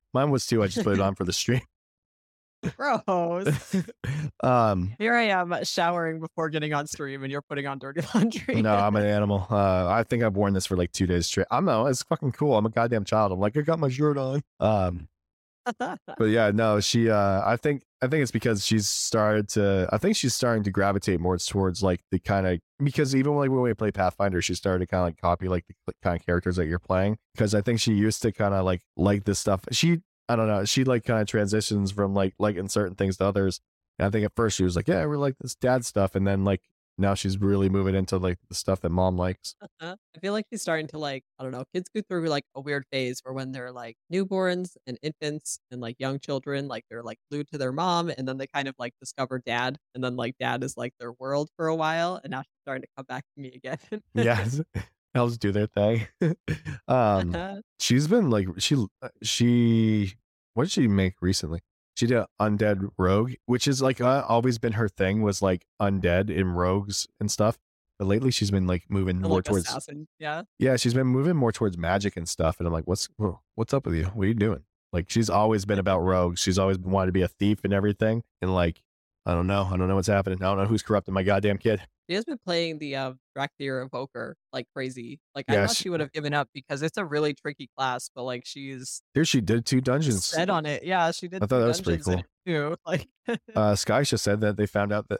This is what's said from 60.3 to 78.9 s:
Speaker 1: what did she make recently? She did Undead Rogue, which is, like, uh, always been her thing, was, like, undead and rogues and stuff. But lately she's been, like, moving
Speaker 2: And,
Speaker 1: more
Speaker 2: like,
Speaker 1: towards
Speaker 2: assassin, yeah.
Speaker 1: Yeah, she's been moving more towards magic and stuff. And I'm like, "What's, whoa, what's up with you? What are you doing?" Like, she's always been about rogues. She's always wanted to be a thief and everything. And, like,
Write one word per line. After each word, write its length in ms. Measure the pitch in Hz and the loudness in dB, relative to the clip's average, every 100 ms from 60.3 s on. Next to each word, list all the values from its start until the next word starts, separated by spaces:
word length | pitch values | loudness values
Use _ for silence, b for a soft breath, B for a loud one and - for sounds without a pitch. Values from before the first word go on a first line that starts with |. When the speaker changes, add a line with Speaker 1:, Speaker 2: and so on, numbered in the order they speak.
| _ _ | _ _
Speaker 1:
what 120 | - | -4
did 60 | 160 | -2
she 140 | - 123 | 2 4
make 280 | 98 95 - | 4 2 0
recently? 380 | 90 98 76 85 - _ _ - | -2 0 -4 -8 -12 _ _ -2
She 80 | 120 | 2
did 200 | 120 98 _ | 2 0 _
Undead 520 | 107 104 107 101 95 - | 0 2 2 0 -2 0
Rogue, 340 | 92 98 120 123 - | 2 2 0 -6 -2
which 200 | 123 - | 0 2
is, 140 | 131 | 2
like, 220 | 131 131 | 0 2
uh, 200 | 123 139 - | 2 2 2
always 300 | 117 123 113 | 2 2 0
been 160 | 117 | -2
her 120 | 107 110 | 0 -2
thing, 340 | - 95 104 | 0 0 2
was, 180 | 107 98 | 0 2
like, 240 | 98 92 - _ | 0 0 -4 _
undead 480 | 104 98 87 87 104 85 | 0 2 2 2 2 0
and 160 | 92 | 0
rogues 520 | 87 90 98 101 98 - _ | 2 2 0 -2 -6 -8 _
and 120 | 104 | -4
stuff. 280 | - 107 - _ _ _ _ | 0 0 0 _ _ _ _
But 60 | |
lately 260 | 98 104 131 | 0 2 2
she's 200 | 123 101 | 0 2
been, 160 | 98 92 | 2 2
like, 180 | 90 - | 0 0
moving 260 | 98 95 92 | -2 0 0
Speaker 2:
And, 60 | |
Speaker 1:
more 140 | 92 92 | 2 0
Speaker 2:
like, 60 | 92 | 2
Speaker 1:
towards 180 | 101 85 | 0 0
Speaker 2:
assassin, 400 | 123 - 143 156 _ | -8 -10 -16 -16 _
yeah. 240 | 156 156 - _ | -8 -8 -10 _
Speaker 1:
Yeah, 180 | 127 123 | 0 2
she's 160 | 123 | 2
been 140 | 123 131 | 2 2
moving 300 | 127 147 170 | 2 2 2
more 160 | 120 | 2
towards 260 | - 110 87 | 2 -2 0
magic 360 | 82 98 101 92 | 0 0 0 -4
and 100 | 82 | -8
stuff. 300 | - 82 80 | 0 0 0
And 60 | 85 | -2
I'm 60 | |
like, 120 | 82 80 | -2 -2
"What's, 200 | 92 - - | -4 -4 -4
whoa, 240 | 107 - _ | -4 -4 _
what's 180 | - 113 | -8 -2
up 140 | 139 - | -2 0
with 80 | |
you? 100 | 82 87 | -2 -2
What 180 | 110 | 0
are 40 | 98 | 0
you 60 | |
doing?" 300 | 117 104 76 - _ _ | 2 0 0 -8 _ _
Like, 160 | 90 95 | -6 -2
she's 220 | 117 110 | 0 2
always 340 | 92 110 110 | 2 4 2
been 140 | 98 101 | 0 0
about 220 | 95 95 | 2 2
rogues. 380 | 90 92 90 87 | 2 2 2 0
She's 180 | - 92 | 0 2
always 200 | 95 95 | 2 0
wanted 280 | 90 98 92 | 0 0 2
to 60 | |
be 100 | 92 | 2
a 60 | 90 | 0
thief 320 | - 101 104 | 0 0 2
and 80 | 98 | 0
everything. 500 | 98 104 101 110 113 - _ | 0 0 0 0 0 -6 _
And, 120 | 92 | -2
like, 280 | 92 85 85 _ | 2 0 -2 _